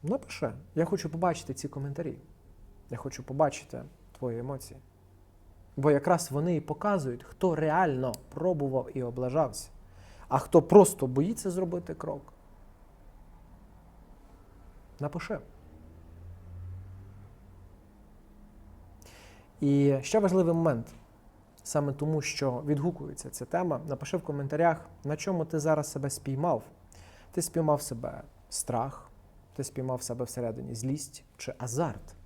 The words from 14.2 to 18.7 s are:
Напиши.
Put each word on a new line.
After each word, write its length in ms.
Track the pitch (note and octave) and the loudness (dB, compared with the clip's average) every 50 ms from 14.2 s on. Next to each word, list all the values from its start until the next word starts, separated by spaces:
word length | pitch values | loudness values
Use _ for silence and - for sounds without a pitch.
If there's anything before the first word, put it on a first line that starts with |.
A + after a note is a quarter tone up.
| - - - - - - - - - - - - - - - - | -20 -20 -20 -20 -20 -20 -20 -20 -20 -20 -20 -20 -20 -20 -10 -6
Напиши. 400 | D3 D3 - E3+ - - A3 - - - - - - - - - - - - - - - - - - - - - - - - - - - - - - - - - - - - - - - - - - - - - - - - - - - - - - - - - - - - - - - - - - - | -6 -6 -4 -6 -4 -4 -6 -6 -6 -12 -20 -20 -20 -20 -20 -20 -20 -20 -20 -20 -20 -20 -20 -16 -16 -16 -16 -16 -16 -16 -14 -12 -12 -12 -12 -12 -12 -14 -16 -16 -18 -18 -18 -20 -20 -20 -20 -20 -20 -20 -20 -20 -20 -20 -20 -20 -20 -20 -20 -20 -20 -20 -20 -20 -20 -20 -20 -20 -20 -20 -20 -20 -20 -20